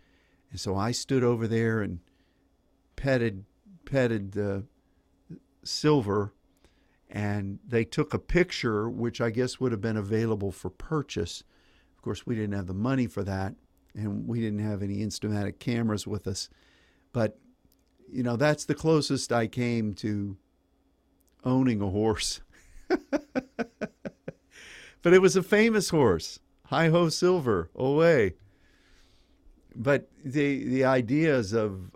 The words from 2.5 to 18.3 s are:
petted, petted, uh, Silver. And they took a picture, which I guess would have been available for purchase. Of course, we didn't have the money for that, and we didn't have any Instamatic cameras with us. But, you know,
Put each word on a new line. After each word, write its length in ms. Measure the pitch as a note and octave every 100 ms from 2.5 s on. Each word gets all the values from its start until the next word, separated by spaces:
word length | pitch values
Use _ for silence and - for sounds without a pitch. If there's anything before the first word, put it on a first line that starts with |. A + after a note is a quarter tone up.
| _ _ _ _ -
petted, 480 | C3+ C3 A#2 F#2+ G2+ _ - -
petted, 520 | - C3+ B2 A2+ G2 G2+
uh, 240 | G2+ G2 A2+ _ _ _ _ _ - E3 _ _
Silver. 720 | - - D3+ D3 G#2 G#2 G2+ - _ _ _ _ _ _ -
And 520 | G#2 G#2 G#2 G2 G2+ -
they 180 | A#2
took 300 | A2+ - D3
a 40 | -
picture, 680 | - F3 F3 - B2+ G#2+ A2+
which 320 | G#2+ A#2 -
I 100 | A#2
guess 300 | A2 B2 -
would 120 | C3
have 80 | A2
been 160 | A2 A2
available 540 | G2 A2 A2+ G#2+ G2
for 200 | F#2 F#2
purchase. 720 | - - D#3 C3+ - F2 - - _ _ _ _ _
Of 60 |
course, 240 | A2+ G#2 -
we 80 |
didn't 200 | A2+ G#2
have 120 | G2+ F#2
the 80 |
money 320 | F#2+ B2 C3+ A#2+
for 160 | -
that, 300 | G2 F#2+ F#2+ - _ _ _
and 340 | G#2+ G#2+ G#2 A#2
we 120 | A#2
didn't 200 | A2 G#2
have 220 | G#2+ G2+
any 160 | G2+ G2+
Instamatic 600 | G#2 - G#2+ G#2 G2 -
cameras 480 | - A#2 A2+ G2+ F#2+
with 200 | G2+ -
us. 200 | G2+ - _ _ _ _ _ _
But, 260 | A#2+ B2+ - _ _ _ _ _ _ -
you 140 | B2+
know, 140 | B2